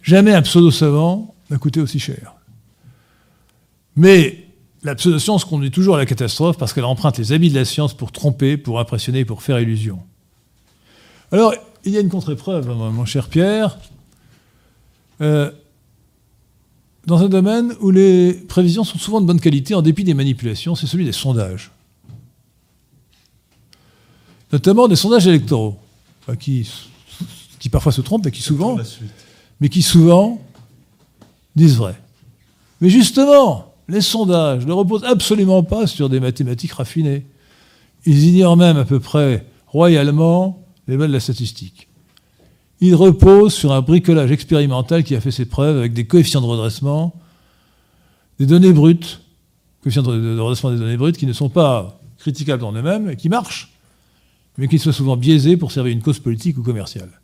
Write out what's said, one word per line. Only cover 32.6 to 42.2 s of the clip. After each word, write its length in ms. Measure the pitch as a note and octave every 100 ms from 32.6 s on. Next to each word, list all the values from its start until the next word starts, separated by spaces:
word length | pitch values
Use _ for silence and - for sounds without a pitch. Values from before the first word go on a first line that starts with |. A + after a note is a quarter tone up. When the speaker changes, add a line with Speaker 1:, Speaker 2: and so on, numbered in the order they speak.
| _ _
Speaker 1:
Mais 80 | F3
justement, 840 | A3+ G#3+ C4+ C#4 C#4+ B3 A2 - _ -
les 140 | G3
sondages 640 | - A3+ G3+ E3+ D#3 B2+ B2+
ne 80 |
reposent 300 | F3+ G3+ A3
absolument 580 | B3 A3+ - G#3+ F#3+ F#3+
pas 240 | F3 G#3 G#3+
sur 240 | - C#3
des 100 | C3
mathématiques 520 | B2+ A#2+ B2+ A#2+ -
raffinées. 520 | - A#2+ E3+ D3+ C#3 C#3 _ _ _ _ _ _ _ E3+
Ils 220 | C#3+ D#3
ignorent 280 | F3+ F3+ E3+
même 200 | F3+ D3+
à 80 | B2+
peu 140 | C3+
près 460 | - D3+ C#3+ A2+ - _ _
royalement 1000 | D3 F3 D#3+ C#3+ D3 D#3+ F3 F#3+ F#3 - _ -
les 80 | C3
lois 100 | D#3
de 80 |
la 60 | C3+
statistique. 680 | - A2+ A2+ - F#2 _ _ _ _ _